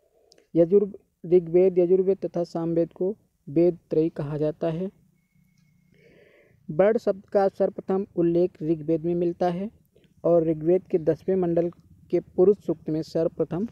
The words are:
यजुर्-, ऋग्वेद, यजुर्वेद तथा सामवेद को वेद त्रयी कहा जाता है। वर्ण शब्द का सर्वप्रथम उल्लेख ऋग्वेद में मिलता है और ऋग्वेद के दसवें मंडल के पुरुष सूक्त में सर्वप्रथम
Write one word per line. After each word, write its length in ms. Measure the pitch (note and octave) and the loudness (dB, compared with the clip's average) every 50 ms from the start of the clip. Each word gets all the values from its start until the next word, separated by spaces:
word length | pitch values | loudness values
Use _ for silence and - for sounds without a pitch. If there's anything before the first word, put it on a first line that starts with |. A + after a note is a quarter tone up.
| _ _ _ _ _ _ _ _ _ _ - | _ _ _ _ _ _ _ _ _ _ 2
यजुर्-, 420 | E3 E3+ E3 G3 G3+ G#3 F#3+ - - _ _ _ _ - | 2 4 6 4 4 2 2 -4 -12 _ _ _ _ -2
ऋग्वेद, 520 | D#3+ F3 F3+ E3 E3 E3 F3+ F#3 F#3+ F3+ F3+ | 2 2 2 2 2 2 4 4 4 4 2
यजुर्वेद 380 | F3 E3+ F#3+ F#3 F#3 F#3+ F#3+ | 2 4 4 2 2 0 -2
तथा 260 | - - E3+ - F3 F3 | -2 -4 -6 -4 -6 -6
सामवेद 480 | - - E3+ E3 E3+ E3 E3+ E3+ E3+ - | -6 -6 -6 -4 -2 0 0 -2 -2 -4
को 220 | - F#3 F#3+ G#3+ - _ _ _ _ _ | -6 -4 -4 -6 -8 _ _ _ _ _
वेद 300 | - C#3+ E3 E3+ F3 E3+ - _ - | -4 0 2 2 2 0 -2 _ -4
त्रयी 200 | D#3 D#3 D#3+ E3+ | -2 -2 -2 -2
कहा 260 | - - D3 C#3+ D#3 | -4 -8 -8 -6 -6
जाता 320 | D3 D3+ D3+ D3+ - E3 E3 | -4 -4 -4 -4 -4 -6 -6
है। 200 | D#3+ E3+ F#3 G3+ - _ _ _ _ _ _ _ _ _ _ _ _ _ _ _ _ _ _ _ _ _ _ _ _ _ _ _ _ _ _ _ _ _ _ - | -4 -6 -8 -8 -10 _ _ _ _ _ _ _ _ _ _ _ _ _ _ _ _ _ _ _ _ _ _ _ _ _ _ _ _ _ _ _ _ _ _ -6
वर्ण 280 | D3+ D#3+ F#3 G#3+ A3+ | -2 0 2 2 0
शब्द 280 | A#3 - G#3+ G3 F#3+ - | 0 -2 -4 -6 -6 -6
का 200 | _ - G3+ G3 G3 | _ -2 0 0 0
सर्वप्रथम 560 | - - F#3+ F#3 - - - - F#3+ F#3+ G3+ - - | -2 -2 -2 -4 -4 -6 -6 -4 -4 -4 -4 -6 -4
उल्लेख 460 | F3+ E3+ E3+ E3+ E3+ F3+ F3+ - - D#3 | -2 0 0 2 0 0 -2 -4 -6 -4
ऋग्वेद 420 | D#3 E3 D#3 D3 D#3+ E3 D#3 D#3 | -4 -4 -2 -2 -2 -2 -2 -2
में 100 | E3+ F3 | -2 -2
मिलता 340 | F3 F3+ E3+ F3 - F3+ F3 | -2 -2 -2 -2 -2 -2 -2
है 200 | F3 F3+ G3 A3+ - _ _ _ _ _ _ _ _ _ - | -2 -4 -8 -10 -12 _ _ _ _ _ _ _ _ _ 0
और 200 | E3 F3 E3+ D#3+ | 2 2 2 2
ऋग्वेद 440 | E3 D#3+ D#3 D#3 E3 F3+ F#3 - | 0 -2 -2 0 0 0 0 0
के 100 | - G3+ E3+ | -2 -4 -2
दसवें 360 | D3+ D#3+ D#3 - - F#3+ F#3+ | 0 -2 -2 -2 -2 -2 -2
मंडल 320 | F#3+ F3 E3+ E3+ E3+ E3+ F3 - _ _ _ - _ _ - F3 | 0 0 0 0 0 -2 -2 -6 _ _ _ -20 _ _ -4 -4
के 60 | E3+ | -4
पुरुष 380 | - _ - - F3+ G3 G#3 | -4 _ 0 2 4 4 4
सूक्त 320 | - - - D#3+ - - D#3+ | 2 0 -6 -8 -6 -6 -6
में 120 | D#3 D#3+ D#3 | -6 -6 -6
सर्वप्रथम 640 | - - E3 E3 F3 - - D#3+ - E3 F3 A3 A3+ | -4 -4 -2 -2 -2 -2 -4 -6 -4 -4 -6 -6 -8